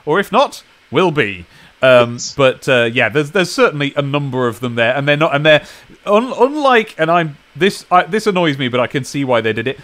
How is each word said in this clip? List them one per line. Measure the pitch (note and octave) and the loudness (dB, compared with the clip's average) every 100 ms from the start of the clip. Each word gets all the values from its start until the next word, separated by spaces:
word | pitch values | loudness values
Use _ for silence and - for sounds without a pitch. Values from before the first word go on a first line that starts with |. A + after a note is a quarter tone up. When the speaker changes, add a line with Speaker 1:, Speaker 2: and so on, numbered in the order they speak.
Speaker 1:
or | - E3+ | -4 -2
if | - | 0
not, | G#3+ C#4+ - - _ _ | 0 0 -4 -20 _ _
will | C3+ F3+ | 0 0
be. | D3+ G#2+ F#2 F2 - - _ | 0 -2 -6 -16 -20 -20 _
Um, | C3 B2 A#2+ | 4 6 4
Speaker 2:
Yes. | A#2+ - - | -2 -10 0
Speaker 1:
but, | C3 A#2+ - | 0 0 0
uh, | B2+ A#2 | 0 2
yeah, | A#2+ A2+ | 0 0
there's, | B2+ D3 | 0 -2
there's | F#3+ F3 | -2 -2
certainly | - F3 D3 C#3+ D3 | 0 0 0 -4 -4
a | |
number | C#3+ C#3+ C#3+ B2+ B2 | -4 -4 -4 -2 -2
of | G#2 | -4
them | B2 | -6
there, | A#2 A#2 | 0 0
and | C3+ C#3+ | 0 0
they're | D3 | 0
not, | D#3+ | 0
and | C#3+ D#3 | 2 4
they're | D3 - - - - | 2 0 -16 -20 -12
un-, | - G#3 B3 G3 | 0 0 0 0
unlike, | B3+ D4+ C#4 A#3+ - - | 0 2 2 2 0 -4
and | D#3+ | 0
I'm, | F3 E3 C#3+ _ | 0 -2 -8 _
this, | C#3 F#3+ - - | -4 -2 -2 0
I, | F3+ | 0
this | E3+ G#3+ G#3+ | 0 -2 -2
annoys | F3+ E3+ C#3 | 0 0 -2
me, | B2+ | -2
but | B2 | -2
I | A#2 | -2
can | C#3+ | -4
see | B2+ C#3+ | -6 -6
why | C3+ A#2+ | 0 0
they | A2 | 0
did | A2 A#2 | -2 -6
it. | - | -8